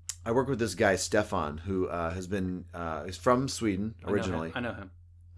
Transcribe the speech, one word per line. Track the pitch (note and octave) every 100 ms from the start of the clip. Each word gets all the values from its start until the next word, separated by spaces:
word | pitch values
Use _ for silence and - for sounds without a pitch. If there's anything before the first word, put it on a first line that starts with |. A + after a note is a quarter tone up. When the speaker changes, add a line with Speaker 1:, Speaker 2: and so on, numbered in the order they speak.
| - - A#2
Speaker 1:
I |
work | A#2+ C3+
with | A#2+
this | A#2 F#2
guy, | G#2 F2+
Stefan, | - G#2+ G#2+ F#2 D2 D2+
who, | F#2 F#2+ F2
uh, | E2+ E2
has | F2+ F2+
been, | G2 F#2 F2+ E2+
uh, | F2 E2+ D#2 F#2+
is | F#2
from | B2+ B2 C3+
Sweden | - A2 F#2+ A2 -
Speaker 2:
I | F#2+
know |
him. | G2+
Speaker 1:
originally. | F#2 E2 E2 C3
Speaker 2:
I |
know | A#2+
him. | G#2 G2 - - - -